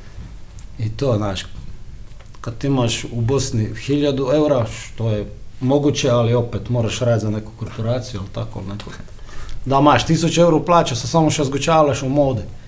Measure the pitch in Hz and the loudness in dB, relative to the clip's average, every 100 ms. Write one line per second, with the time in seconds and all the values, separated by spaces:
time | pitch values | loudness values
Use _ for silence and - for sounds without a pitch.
0 | - - - - - - - - 107 107 | -14 -14 -14 -14 -14 -14 -14 -6 -6 -2
1 | 139 107 104 90 - - - - - - | 0 0 0 -4 -8 -10 -10 -10 -12 -14
2 | - - - - - - 139 135 117 - | -14 -14 -16 -12 -10 -4 0 2 0 -2
3 | - 120 113 135 135 113 107 - - 143 | -4 -2 2 2 2 0 -2 -4 0 2
4 | 147 135 127 147 151 131 110 - - - | 2 0 2 4 4 2 0 -6 -10 -4
5 | 113 107 101 - - - 127 143 147 - | -2 -2 -4 -8 -12 -2 2 4 4 2
6 | 139 120 113 120 117 107 - 123 113 - | 2 4 4 2 0 -4 -2 0 0 0
7 | 120 113 107 107 107 - 110 - 117 123 | 2 2 0 -2 -6 -10 -8 -4 -2 -2
8 | - 101 92 - 107 98 92 101 - - | -4 -8 -8 -8 -8 -8 -8 -10 -10 -14
9 | - - - - - - 127 139 147 127 | -14 -14 -10 -8 -6 -4 0 4 6 6
10 | - 160 165 165 170 156 175 175 160 120 | 4 2 2 4 6 4 4 4 4 -2
11 | 117 165 156 156 135 135 165 160 147 123 | 0 2 2 2 0 0 2 4 4 2
12 | 131 143 139 117 92 - | 0 2 2 0 -4 -10